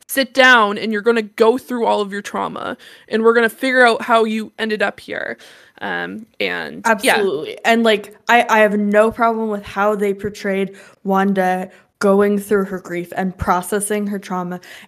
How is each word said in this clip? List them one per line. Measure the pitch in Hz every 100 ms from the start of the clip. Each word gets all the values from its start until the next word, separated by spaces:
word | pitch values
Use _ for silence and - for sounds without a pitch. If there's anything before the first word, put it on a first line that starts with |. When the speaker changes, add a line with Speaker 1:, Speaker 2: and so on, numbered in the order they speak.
| -
Speaker 1:
Sit | - 262
down | 262 254 247 208 208
and | 220
you're | 214
gonna | 208 233
go | 214 - 220 254
through | - 247
all | 214 208
of | 202
your | 202
trauma | - 202 196 - - - - - -
and | 220
we're | 220
gonna | 233 226
figure | 226 262 254 240
out | 226
how | 214 226
you | 220 220 214 -
ended | 220 208
up | 202 -
here." | - - - 233 - - _ -
Um, | 139 87 87 208 220 -
and | 196 - 165 160 226
yeah. | 214 247 -
Speaker 2:
Absolutely. | 196 147 127 - -
And, | 226
like, | 226 208 - - -
I, | 233 233
I | 220
have | 214 208
no | 208 208 220
problem | 220 233 226 220
with | 202 202
how | 202 208
they | 208 202
portrayed | 196 208 208 208 190 190 196 - _
Wanda | 190 190 196 196 185 185 190 - _ -
going | 202 196 208 208
through | 202 208
her | 190 185
grief | - 175 175 -
and | 190 180
processing | - 180 180 208 202 208 202
her | 202
trauma | - 185 180 180 - -